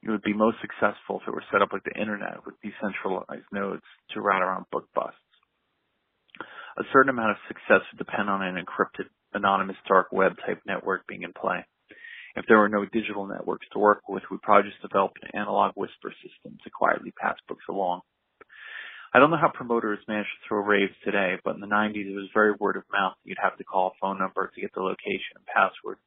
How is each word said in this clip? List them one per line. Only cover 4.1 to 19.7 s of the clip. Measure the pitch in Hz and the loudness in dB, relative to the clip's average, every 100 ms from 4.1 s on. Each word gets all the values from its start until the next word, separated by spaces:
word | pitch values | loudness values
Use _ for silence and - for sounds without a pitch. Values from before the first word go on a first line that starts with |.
to | 110 | -2
route | 101 95 | 2 2
around | 92 92 92 | 2 -2 -4
book | - - - | -8 -4 -4
busts. | - - _ _ _ _ _ _ _ _ _ _ _ - - - - - | -4 -10 _ _ _ _ _ _ _ _ _ _ _ -18 -16 -16 -16 -10
A | - | 2
certain | 139 135 | 6 6
amount | 123 110 | 2 0
of | 101 - | -2 -6
success | - - 98 - | -16 4 4 4
would | - | -12
depend | - - 104 | -8 -4 -2
on | 98 | -2
an | 95 90 | -2 -6
encrypted, | 85 - 98 - 98 _ _ | -8 -2 -2 -2 -12 _ _
anonymous | 104 101 98 95 95 - | 0 2 2 0 -6 4
dark | 95 90 | 4 4
web | 98 95 87 - | 2 2 2 -8
type | - - | -8 -6
network | 95 - 92 - | -6 -4 -4 -6
being | 98 | -12
in | 87 | -12
play. | 90 95 92 - _ _ - - - - - | -6 -4 -4 -6 _ _ -20 -18 -18 -14 -12
If | - | 6
there | 110 | 6
were | 104 | 6
no | 107 98 | 2 -2
digital | 117 104 101 98 | -4 -4 -8 -8
networks | - - - - | -8 -6 -6 -6
to | 101 | 2
work | 104 104 - | 4 4 0
with, | 95 - | -8 -8
we'd | 95 | -10
probably | - 101 101 | 6 6 6
just | 98 | -8
develop | - 98 95 - | -4 0 0 -2
an | - - | -12 -8
analog | 104 101 98 | -2 2 2
whisper | 98 98 - - - | 0 -8 -8 -14 -14
system | - - - - | -20 -20 -20 -20
to | - | -18
quietly | - - - - - | 0 0 0 -6 -4
pass | - - - | -4 -4 -10
books | - - | -14 -8
along. | 92 92 90 - _ _ _ - - - - - - - | -4 -2 -4 -8 _ _ _ -20 -20 -16 -14 -14 -16 4
I | 123 | 8
don't | 143 | 8
know | 165 | 6
how | 160 | 2
promoters | - 123 | 0 -2